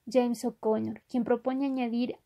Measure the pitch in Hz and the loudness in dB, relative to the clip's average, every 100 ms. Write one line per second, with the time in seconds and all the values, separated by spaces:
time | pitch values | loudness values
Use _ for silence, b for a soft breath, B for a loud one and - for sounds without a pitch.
0 | - 254 247 233 240 - 220 220 220 214 | 0 2 2 0 -4 -2 0 0 -2 -8
1 | _ 254 233 240 262 262 277 262 240 233 | _ -2 0 0 0 -2 -2 -2 -2 0
2 | 247 - | -2 -4